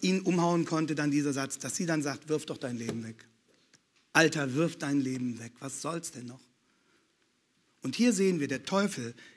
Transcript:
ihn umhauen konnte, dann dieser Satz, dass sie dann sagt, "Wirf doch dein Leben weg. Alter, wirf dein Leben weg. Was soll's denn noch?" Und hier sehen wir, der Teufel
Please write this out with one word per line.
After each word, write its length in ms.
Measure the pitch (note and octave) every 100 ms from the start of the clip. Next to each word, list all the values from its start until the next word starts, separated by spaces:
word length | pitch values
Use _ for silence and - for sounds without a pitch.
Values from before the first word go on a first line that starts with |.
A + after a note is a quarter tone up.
ihn 180 | F#3 F#3
umhauen 460 | F#3 E3+ E3+ E3+ D#3
konnte, 280 | D#3+ D#3
dann 160 | D3+ D3
dieser 220 | C#3+ D3
Satz, 260 | C3+ C3+ -
dass 160 | C3
sie 100 | -
dann 160 | F3 D#3
sagt, 280 | C#3+ C#3 D3+
"Wirf 180 | D3+ -
doch 120 | D3
dein 200 | C3+ A#2+
Leben 240 | A2+ A2+
weg. 220 | A2+ A2+ - _ _ _ _ _ _ _ _
Alter, 420 | D#3 D#3+ D#3 C#3
wirf 220 | C3 E3 -
dein 240 | D3+ C#3+
Leben 400 | C3 B2+ B2 A2+
weg. 100 | A#2 -
Was 240 | C3+ -
soll's 300 | D3 E3+ E3
denn 140 | B2 A#2+
noch?" 140 | B2+ _ _ _ _ _ _ _ _ _ _ _ _ _ _
Und 140 | C#3 -
hier 160 | A#3+
sehen 260 | F#3+ G3 F3
wir, 80 | C#3
der 160 | C3
Teufel 520 | - F#3+ G3+ - A#2 - -